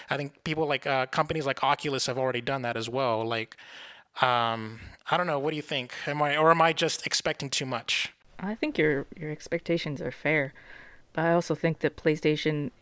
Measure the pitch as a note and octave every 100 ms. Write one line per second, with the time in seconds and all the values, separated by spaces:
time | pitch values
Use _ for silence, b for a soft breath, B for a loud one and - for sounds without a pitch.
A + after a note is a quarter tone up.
0 | - C#3 C#3 - - D#3 D#3 C#3 - C3+
1 | C3 - D3+ D#3+ C#3 C3 C3+ C#3+ D3+ C3+
2 | - B2+ C3 B2 A#2+ C#3 B2 A#2 A2+ A#2+
3 | C3 A2+ A2+ A#2 A2 - B B B B
4 | B - C3 B2 A#2 A2+ A2 A2+ G2+ -
5 | - E3 F3+ D3 C#3+ D#3 C#3+ C#3+ B2 -
6 | - D3 D3 D3 D#3+ E3 E3 D#3+ E3 -
7 | - - - D#3 C#3 - C3+ B2 A#2 -
8 | - - - - F#3+ A3 D4+ D4 D#3 C#3
9 | D3 - D#3 D3+ - E3+ - E3+ D#3 C#3+
10 | D3+ - C#3+ D#3 C3+ B B B B B
11 | - - E3 E3+ E3+ D#3 E3 D#3+ D3+ -
12 | E3 D#3 D#3 D3+ - D3+ D3 -